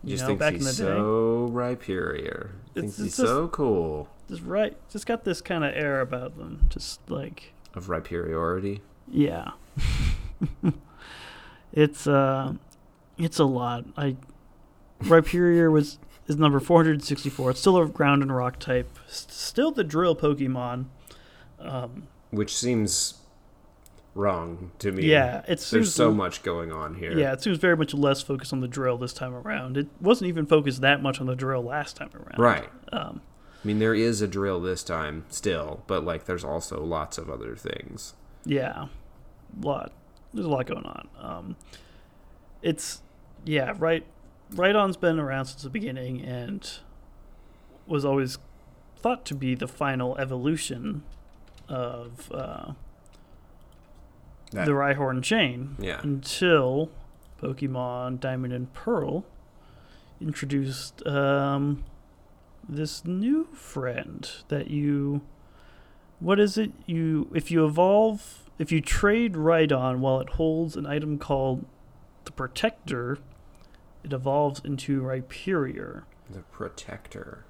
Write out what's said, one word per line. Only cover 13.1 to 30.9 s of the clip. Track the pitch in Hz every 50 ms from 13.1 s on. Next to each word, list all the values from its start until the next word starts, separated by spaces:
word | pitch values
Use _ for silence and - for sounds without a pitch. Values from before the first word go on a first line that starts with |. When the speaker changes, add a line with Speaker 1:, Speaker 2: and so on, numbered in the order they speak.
| _
Speaker 1:
it's | - 170 160 - -
a | 156
lot. | 135 131 123 123 120 120 117 120 - -
I, | - 147 139 131 131 - - - - - - - - - - - - - - - - 117
Rhyperior | - 165 165 160 - - 175 175 175 170 170 165 160
was, | 156 151 147 147 - - - - - - -
is | - 151
number | 147 156 147 139 139
four | 135 - 175 165
hundred | 160 160 156 147
sixty-four. | - - 143 131 - 139 - - 131 127
It's | 123 -
still | - 196 185 180
a | 165
ground | 151 143 - 156 143 143 139 139
and | 135 135
rock | 127 123 123 - -
type. | - - 127 127 123 - - - -
S-, | - - - - -
still | - - - - - 226 277 320
the | 311 247 196
drill | 151 147 160 180 175 160
Pokemon. | - 151 151 147 139 139 127 131 127 123 123 123 123 131 131 - - - - - - - - - - - - - -
Um, | - - 139 127 123 117 123 - - - - - - -
Speaker 2:
Which | - 104 104 - -
seems | - 117 123 123 113 107 98 - - - - - - - - - - - - - - - - - _ - - - - - - -
wrong | 95 101 101 92 85 82 85 85 85 90 87 - -
to | - 101
me. | 92 92 -
Speaker 1:
Yeah, | 156 151 147 135 123 123 - -
it |
Speaker 2:
There's | - - - -
Speaker 1:
seems | - 226 226 226 190 -
Speaker 2:
so | - 123
Speaker 1:
l-, | 113 110
Speaker 2:
much | 107 95 87 - - -
going | 92 85 85 82 82 80
on | 78 78 76 82
here. | 92 87 82 170
Speaker 1:
yeah, | 160 139 135
it | 135 131
seems | - 214 180
very | 156 - 180 170
much | 156 156 147 -
less | 143 143 139 139 139
focused | - - 139 127 - -
on | 143 131
the | 127
drill | 123 127 139 131 127 123
this | 123 127 123 -
time | - 131 127 127
around. | 123 127 208 214 139 127 127 127
It | 139 143 143 - -
wasn't | 170 185 247 247 196
even | 180 170 160 151
focused | 147 165 156 143 143 123 127
that | 131 135